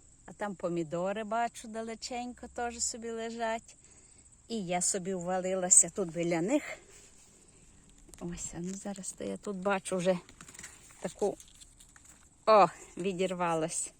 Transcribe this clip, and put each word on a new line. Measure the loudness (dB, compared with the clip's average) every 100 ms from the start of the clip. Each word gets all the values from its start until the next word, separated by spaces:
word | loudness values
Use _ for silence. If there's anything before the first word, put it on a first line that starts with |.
| -20 -20 -16
А |
там | -8 -6 -4
помідори, | -2 -2 -2 -2 -2 -2
бачу, | -2 -2 -2 -4 -12
далеченько | -8 -8 -8 -8 -6 -8 -10 -12
теж | -6 -4 -2
собі | -4 -4 -6
лежать. | -6 -6 -4 -2 -4 -8 -20 -20 -20 -20 -20 -20 -20 -8
І | -4 0
я | 0
собі | 2 0 -2
ввалилася | -4 -2 -2 0 0 8 8 8
тут | 4 -2
біля | 0 0 2
них. | 4 2 0 -12 -16 -20 -20 -20 -20 -20 -20 -20 -20 -20 -20 -20 -20 -12
Ось, | -10 -8 -8
а | -8
ну | -8
зараз | -6 -8 -8 -8
то | -8
я | -6 -6
тут | -6 -2
бачу | 2 0 0 0
вже | 2 2 0 -20 -20 -18 -18 -18 -20 -10
таку. | -10 -2 -2 -2 -10 -20 -20 -20 -20 -20 -20 -20 -20 -2 8
О, | 10 10 6 -14 -6
відірвалась. | -2 0 0 0 0 2 0 -2 -6